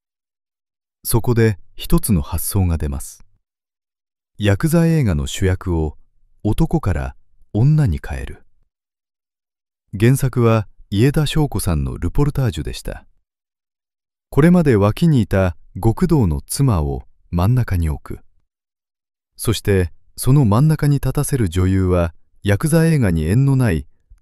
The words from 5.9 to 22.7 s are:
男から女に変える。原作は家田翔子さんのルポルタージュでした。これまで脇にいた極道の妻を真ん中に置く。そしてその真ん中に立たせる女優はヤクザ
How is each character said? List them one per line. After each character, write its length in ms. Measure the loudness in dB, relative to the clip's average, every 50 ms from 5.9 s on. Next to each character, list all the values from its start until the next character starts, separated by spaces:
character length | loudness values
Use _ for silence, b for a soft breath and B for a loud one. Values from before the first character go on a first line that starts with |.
| -6 -10 -18 _ _ _ _ _ _ _ -4
男 360 | -2 0 0 0 0 0 -2
か 120 | -2 -2
ら 240 | -2 -2 -4 -8 -10 -14 -20 _ _ -20 -16 _
女 360 | -2 0 2 2 4 2 2 0
に 100 | -2 -4
変 220 | -6 -10 -10 -10
え 40 | -10
る。 200 | -12 -14 -16 -20 -20 _ _ _ _ _ _ _ _ _ _ _ _ _ _ _ _ _ _ _ _ _ _ _ _ _ _ _ _ -2 2
原 180 | 2 2 2
作 260 | 2 0 -2 0 2
は 260 | 2 2 2 2 0 -4 -10 -20 -12 -4
家 220 | 0 2 2 2
田 160 | 2 0 -2
翔 220 | 0 0 0 0 0
子 100 | -2 -4
さ 160 | -2 -2 -2
ん 80 | -2
の 160 | -2 -4 -6 -6
ル 140 | -6 -2
ポ 120 | 0 2 0
ル 80 | 2
タ 140 | 0 -2 -2
ー 40 | -4
ジ 80 | -4 -6
ュ 20 |
で 120 | -8 -10 -12
し 80 | -10
た。 240 | -12 -12 -12 -12 -16 _ _ _ _ _ _ _ _ _ _ _ _ _ _ _ _ _ _ _ _ _ _ _ _ _
こ 100 | 0 4
れ 120 | 4 6
ま 100 | 4 4
で 140 | 4 4 4
脇 320 | 4 2 2 0 0 2 2
に 120 | 2 2
い 60 | 2
た 300 | 0 0 0 0 0 -2 -6 -14 -16 -10 -2
極 240 | 0 0 0 0 0
道 220 | 0 2 2 2 0
の 120 | 0 -4 -6
妻 360 | -8 -4 -2 0 0 0 0
を 200 | -2 -4 -6 -8 -10 -14 -20 _ _ _
真 160 | -4 -2 0 2
ん 60 | 2
中 200 | 0 0 -2 -2
に 140 | -2 -2 -2
置 100 | -4 -6
く。 200 | -10 -14 -16 -16 -18 -20 _ _ _ _ _ _ _ _ _ _ _ _ _ _ _ _ _ _ _ _ _
そ 180 | -8 -4 -4
し 80 | -4 -2
て 320 | -2 0 0 0 0 -2 -6 -12 -20 _ _
そ 160 | -4 0 2
の 120 | 2 4 4
真 160 | 2 2 2
ん 80 | 2 2
中 180 | 0 0 0
に 100 | 0 0
立 160 | 0 -2 -4
た 120 | -4 -4 -2
せ 120 | -2 -2
る 120 | -2 -2 -2
女 180 | 0 0 0
優 200 | 0 0 0 0
は 280 | 0 0 0 0 -2 -6 -12 _ _ _ _ -4
ヤ 140 | -2 -2 0
ク 80 | 0
ザ 180 | 0